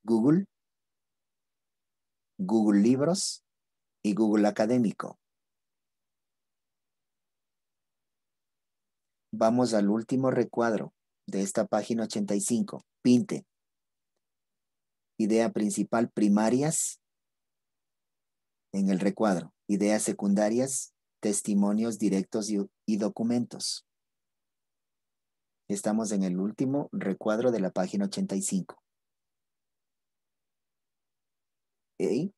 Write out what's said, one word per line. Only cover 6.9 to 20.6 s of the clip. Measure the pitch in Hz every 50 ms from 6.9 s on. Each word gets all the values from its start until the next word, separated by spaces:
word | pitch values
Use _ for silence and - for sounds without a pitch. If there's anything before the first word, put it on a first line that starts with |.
| _ _ _ _ _ _ _ _ _ _ _ _ _ _ _ _ _ _ _ _ _ _ _ _ _ _ _ _ _ _ _ _ _ _ _ _ _ _ _ _ _ _ _ _ _ _ _ _
Vamos | - 110 113 113 120 123 127 120 113
al | 104 101 101
último | 104 113 113 - 135 131 131 127
recuadro | 123 123 117 101 - 123 117 117 110 95 76 78 - _ _ _ _ _ _
de | - 98 98 98
esta | 98 - 117 107
página | - - 107 101 - 117 113 110
ochenta | 107 - 113 104 98 104
y | 101
cinco. | 98 - 120 113 104 - - - - _ _ _ -
Pinte. | 123 123 120 104 - 82 69 - _ _ _ _ _ _ _ _ _ _ _ _ _ _ _ _ _ _ _ _ _ _ _ _ _ _ _ _ _ _ _ _ _ _ -
Idea | 110 101 110 113 113 110 101
principal, | - 107 104 101 107 98 - - 113 120 120
primarias. | - - 107 104 101 104 110 110 120 131 147 156 156 - - - - - _ _ _ _ _ _ _ _ _ _ _ _ _ _ _ _ _ _ _ _ _ _ _ _ _ _ _ _ _ _ _ _ _ _ -
En | 98 98 95
el | 98 87
recuadro. | 98 101 98 - 110 107 95 85 85 - - _ _
Ideas | - 101 95 104 104 107 107 -
secundarias, | - 101 - 104 101 98 101 107 107 113 120